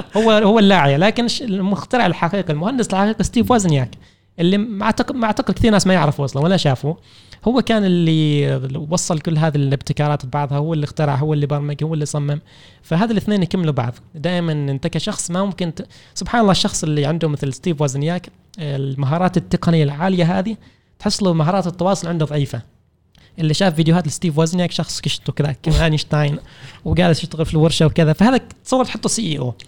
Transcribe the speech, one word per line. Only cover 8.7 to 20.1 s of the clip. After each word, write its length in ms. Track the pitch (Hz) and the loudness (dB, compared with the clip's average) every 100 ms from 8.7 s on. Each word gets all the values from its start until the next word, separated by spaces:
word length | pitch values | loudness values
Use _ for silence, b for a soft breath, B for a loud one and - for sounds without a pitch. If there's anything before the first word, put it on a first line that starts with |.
| 147 151 | -8 -4
وصل 280 | 175 - 160 | -4 -2 -4
كل 200 | 170 156 | -2 0
هذه 180 | 160 147 | 0 0
الابتكارات 720 | 139 135 - 143 147 147 127 | 0 -2 -2 -2 -2 -2 -4
ببعضها، 320 | 147 147 143 | -4 -2 -4
هو 160 | 156 | -2
اللي 100 | 160 | -4
اخترع، 300 | 147 - 147 | -4 -2 0
هو 180 | 135 151 | 0 0
اللي 140 | 151 143 | 0 0
برمج، 380 | 147 147 143 | -2 -4 -4
هو 100 | 156 | -4
اللي 120 | 160 147 | -4 -4
صمم. 340 | 151 143 147 B B B B | -4 -4 -6 B B B B
فهذا 300 | - 165 233 | -4 0 2
الاثنين 300 | 208 208 208 | 0 0 0
يكملوا 300 | 170 196 160 | 0 0 0
بعض. 200 | 131 120 - - | -2 -4 -8 -16
دائما 380 | 160 160 180 170 | -8 -4 -2 -2
أنت 340 | 151 139 135 170 | -2 -2 -4 -4
كشخص 440 | 165 214 196 - | -4 -6 -6 -6
ما 140 | 180 | -4
ممكن 300 | 202 175 170 | -4 -4 -6
ت-، 120 | 156 - B B | -8 -14 B B
سبحان 260 | - 180 240 | -12 -2 2
الله 120 | 208 | 4
الشخص 300 | 180 - - | 4 0 -2
اللي 220 | 165 147 139 | -2 0 0
عنده 220 | 165 160 | 0 -2
مثل 240 | 147 139 | -2 -4
ستيف 280 | - 185 151 | -4 -4 -2
وازنياك، 480 | 147 135 151 180 - - _ - | -2 -2 -4 -4 -8 -20 _ -10
المهارات 760 | 147 139 135 135 131 165 180 180 | -6 -4 -4 -2 -2 0 0 0
التقنية 480 | - 180 170 165 | -2 0 2 4
العالية 540 | 147 147 185 | 2 0 0